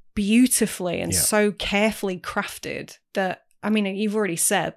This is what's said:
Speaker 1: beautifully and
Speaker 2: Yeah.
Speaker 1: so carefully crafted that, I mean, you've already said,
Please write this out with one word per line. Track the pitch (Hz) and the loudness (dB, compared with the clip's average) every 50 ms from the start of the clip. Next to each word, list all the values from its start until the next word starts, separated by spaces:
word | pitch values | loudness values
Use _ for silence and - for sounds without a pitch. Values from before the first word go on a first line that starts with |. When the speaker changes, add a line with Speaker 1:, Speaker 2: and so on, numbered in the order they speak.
| - - _ | -18 -10 _
Speaker 1:
beautifully | 214 202 196 220 233 254 247 - - 220 196 - - 190 180 170 90 | -2 0 4 6 6 6 6 4 2 0 0 -2 -4 -4 -4 -4 -4
and | 90 170 190 | -4 -2 -2
Speaker 2:
Yeah. | 175 | 0
Speaker 1:
so | - - - 214 208 208 196 | 0 2 4 4 4 2 2
carefully | - - - - 202 208 220 208 - - 196 185 175 | -2 -4 -2 0 2 2 2 0 0 -4 -4 -4 -6
crafted | - - - 208 196 - - - - - 139 - 147 - - - _ _ - | -8 -6 -4 -4 -4 -4 -8 -10 -8 -8 -8 -8 -10 -12 -16 -20 _ _ -4
that, | 196 190 185 - - _ _ _ _ | -2 -2 -2 -4 -6 _ _ _ _
I | - 202 | -2 0
mean, | 214 220 202 | 0 0 0
you've | 196 190 190 214 214 202 | 0 -2 -2 -2 -2 0
already | 220 214 190 165 | 0 0 0 0
said, | 165 - - 208 185 160 - - | 0 0 0 2 0 0 -2 -6